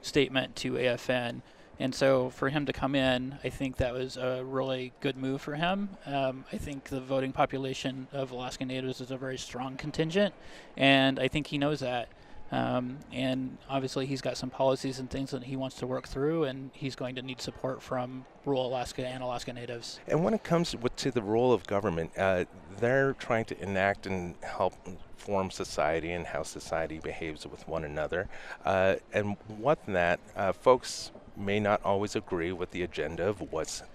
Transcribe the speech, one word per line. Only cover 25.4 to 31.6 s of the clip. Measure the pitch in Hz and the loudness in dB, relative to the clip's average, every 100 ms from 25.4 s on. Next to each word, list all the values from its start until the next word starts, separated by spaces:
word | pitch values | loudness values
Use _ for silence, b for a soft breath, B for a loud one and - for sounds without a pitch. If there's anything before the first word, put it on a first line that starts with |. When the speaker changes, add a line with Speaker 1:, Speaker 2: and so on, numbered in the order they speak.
| 95 | 0
Speaker 2:
society | - 92 - 76 82 78 | -2 -4 2 2 2 0
and | 87 82 | -4 -4
how | 73 | -4
society | 78 76 - 80 80 80 | -4 -8 -4 -2 -2 -4
behaves | 80 78 82 78 71 | -6 -6 -6 -8 -12
with | - - | -12 -6
one | 80 | -4
another. | 78 76 76 85 98 B B B | -4 -4 -2 -2 -4 B B B
Uh, | - 95 95 92 - | 2 4 4 2 0
and | - 101 101 - | 0 0 -4 -8
what | 107 117 160 - | -4 0 2 2
that, | 92 87 87 - - | 4 4 2 -2 -2
uh, | 98 | 0
folks | 90 - 127 - - - - - | 4 6 6 4 -8 -10 -14 -16
may | - 101 | -8 0
not | 104 | 2